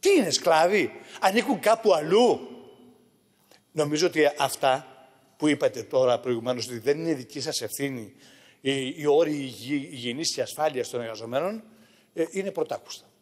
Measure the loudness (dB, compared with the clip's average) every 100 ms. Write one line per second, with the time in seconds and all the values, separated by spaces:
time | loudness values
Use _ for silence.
0 | 6 4 4 0 4 4 6 4 0 -4
1 | -18 -2 0 2 0 0 2 4 4 2
2 | 4 4 6 4 -2 -16 -20 -20 -20 _
3 | _ _ _ _ _ _ _ -4 -2 2
4 | 0 4 2 4 -2 0 0 0 -2 -20
5 | -20 _ _ _ 0 2 0 -2 -4 2
6 | 2 2 0 -4 -2 -4 -4 -6 -2 -2
7 | 0 -4 -6 -10 -6 -6 -6 -6 -6 -6
8 | -12 -18 -20 -20 -20 _ -4 -2 -4 -4
9 | 2 4 4 0 -6 -10 -6 -6 -6 -8
10 | -8 -4 -6 -4 -6 -2 -2 -2 -6 -6
11 | -8 -10 -6 -4 -2 -6 -14 -20 _ _
12 | _ -6 -4 -4 -6 -4 -6 -6 -12 -20
13 | _ _